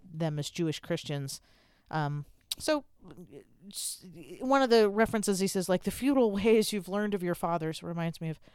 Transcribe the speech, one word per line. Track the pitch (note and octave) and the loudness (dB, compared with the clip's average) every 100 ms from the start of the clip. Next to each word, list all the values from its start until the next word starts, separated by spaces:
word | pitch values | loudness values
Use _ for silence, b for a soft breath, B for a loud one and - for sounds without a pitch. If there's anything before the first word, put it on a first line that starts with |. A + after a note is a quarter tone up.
| - | -14
them | D#3+ D#3+ D3+ | -4 -2 -2
as | C#3+ | -6
Jewish | - D#3+ - | -2 -2 -2
Christians. | - E3+ - C#3+ C#3 - b b b b b | -4 -6 -4 -6 -6 -10 b b b b b
Um, | D#3 D3 D3 - _ - - | -4 -2 -4 -10 _ -12 -6
so | - D4+ - _ F#3 - F3+ B2 - _ G3 | 0 0 -2 _ -20 -20 -20 -20 -20 _ -16
s-, | - - - F#3 E3 C3+ D#3+ | -10 -10 -10 -16 -18 -18 -8
one | B3+ C#4 | 2 4
of | C4 | 6
the | A#3 G#3 | 6 6
references | G#3 A3 A3 G3+ F#3 | 4 2 2 0 0
he | F#3+ | 0
says, | G3 F3+ | 0 0
like, | F3+ | 0
"The | G3+ | 0
feudal | - C4 C4+ A3+ | -2 2 4 4
ways | G3 A3 A3 G#3+ | 2 4 6 4
you've | G#3 F3 | -2 -4
learned | G3+ G#3 | -4 -2
of | G3+ | -2
your | F3 E3+ | -2 -2
fathers," | F3 E3+ D#3+ D#3+ | 0 0 -2 -6
reminds | E3+ E3+ E3 - | -6 -4 -4 -4
me | D#3+ | -8
of | D3+ b | -8 b